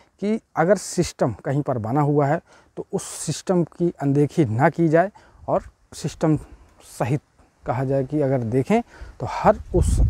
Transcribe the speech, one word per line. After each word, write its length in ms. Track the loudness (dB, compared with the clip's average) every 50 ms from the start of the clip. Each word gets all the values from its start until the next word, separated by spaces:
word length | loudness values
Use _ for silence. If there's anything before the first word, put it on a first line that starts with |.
| _ _ _ _
कि 200 | -4 -2 -2 -4 -6 _ _
अगर 220 | 0 2 4 2
सिस्टम 540 | 2 0 -4 -4 -2 -2 -2 -2 -2 -2 -2
कहीं 300 | -2 -4 -6 -4 -4 -2
पर 160 | -2 -2 -4
बना 240 | -4 -4 -2 0 0
हुआ 240 | 0 2 2 2 2
है, 160 | 2 0 -2 -4 _ -20 -20 _ _ _
तो 100 | -14 -12 -8 -8
उस 100 | -8 -8
सिस्टम 600 | -8 -12 -10 -8 -8 -8 -6 -4 0 0 0 0
की 300 | -2 -2 -2 -2 -2 -2 -2
अनदेखी 440 | -2 0 2 2 2 2 2 0 0
ना 240 | 0 2 2 2 2
की 180 | 4 2 2
जाए 240 | 4 4 4 2 2 -4 -12 -20 -20 -20 -14 -6
और 160 | -2 -2 -2 -2 -6 -16 _ _ _ -14
सिस्टम 440 | -10 -8 -8 -4 0 0 2 2 0 -2 -10 -20 -20 -20 _ _ _ -20 -20 -8 -6
सहित 220 | -4 -2 -2 -4 -4 _ _ _ _ _ _ _ -8
कहा 180 | -6 -4 -4 -2
जाए 200 | 0 0 -2 -2
कि 180 | -2 -2 0
अगर 180 | 0 2 0 0
देखें, 420 | 0 0 0 -2 0 2 0 0 0 -4 -12 -20 -20 -20 -12 -10
तो 80 | -10 -8
हर 300 | -6 2 2 2 2 2 -4 -2 0
उस 260 | 0 2 2 4 4 2 2